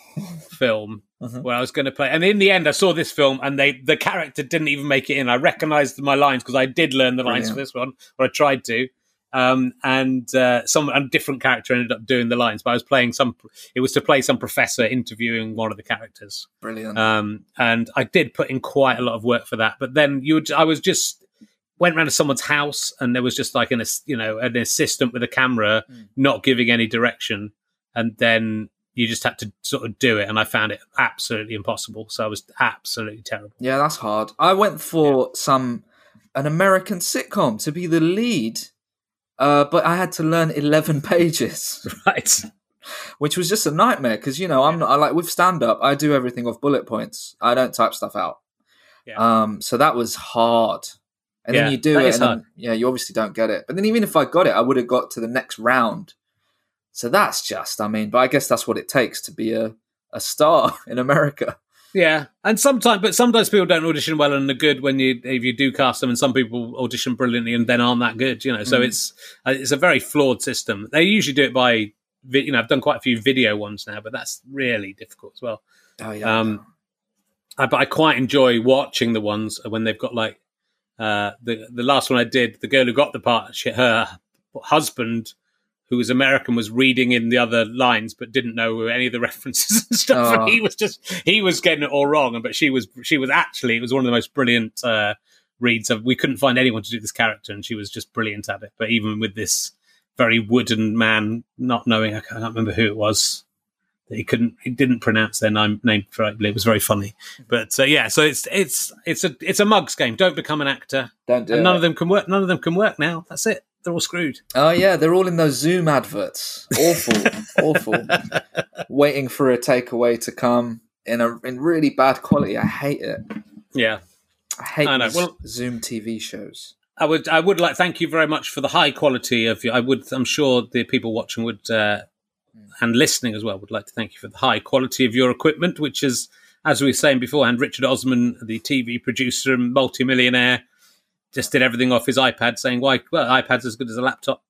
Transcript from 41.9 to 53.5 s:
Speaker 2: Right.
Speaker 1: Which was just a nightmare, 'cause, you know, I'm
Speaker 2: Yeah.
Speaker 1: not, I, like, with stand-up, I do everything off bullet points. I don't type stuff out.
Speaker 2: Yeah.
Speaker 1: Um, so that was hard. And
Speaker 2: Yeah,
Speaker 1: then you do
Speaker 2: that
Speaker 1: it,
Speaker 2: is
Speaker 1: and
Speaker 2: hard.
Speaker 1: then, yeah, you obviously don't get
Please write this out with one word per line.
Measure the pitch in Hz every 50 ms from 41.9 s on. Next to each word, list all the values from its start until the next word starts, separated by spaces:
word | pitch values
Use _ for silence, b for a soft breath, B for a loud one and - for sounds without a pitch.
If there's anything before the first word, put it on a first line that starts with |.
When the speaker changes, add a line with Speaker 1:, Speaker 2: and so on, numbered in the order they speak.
| - - -
Speaker 2:
Right. | - - - - - - - - 220 _ _ _ _ _ _ B B B B B B B B
Speaker 1:
Which | 147 151 -
was | 180 180 160
just | 208 214 -
a | 160
nightmare, | 147 165 214 254 226 - 131 120 110
'cause, | 107 - 143 131 151
you | 185
know, | 180 151 131
I'm | 135 151 165
Speaker 2:
Yeah. | 165
Speaker 1:
not, | 160 143
I, | 131
like, | 143 151 135 127
with | 170 170 -
stand-up, | - - 180 185 180 151 117 117 156 -
I | - 139 143
do | 139 156 147 147
everything | 135 123 123 120 123 120
off | 117 110 -
bullet | - 143 139 120 -
points. | - 117 107 113 104 - - - - - _
I | - 120 123
don't | 131 127 117 -
type | - 113 - -
stuff | - 110 104 -
out. | 104 90 78 - _ _ _ _ _ b b b b b b b b b
Speaker 2:
Yeah. | 120 107 107 113 117 113 113
Speaker 1:
Um, | 110 110 107 -
so | - - 123
that | 120 143 156 120
was | 120 117 110 -
hard. | - - - - 120 117 117 117 113 113 104 92 - - - - _ _ _ _ _ _ _ _ _ _
And | 117 127
Speaker 2:
Yeah, | 120 113
Speaker 1:
then | 110
you | 135 117
do | - 151 151
Speaker 2:
that | 143 131
Speaker 1:
it, | 127
Speaker 2:
is | 113
Speaker 1:
and | 120 131
Speaker 2:
hard. | 123 113 113
Speaker 1:
then, | - _ _
yeah, | - 107 117 113
you | 110 117
obviously | 127 127 123 - -
don't | 98 110 110 101 82
get | 113 113 110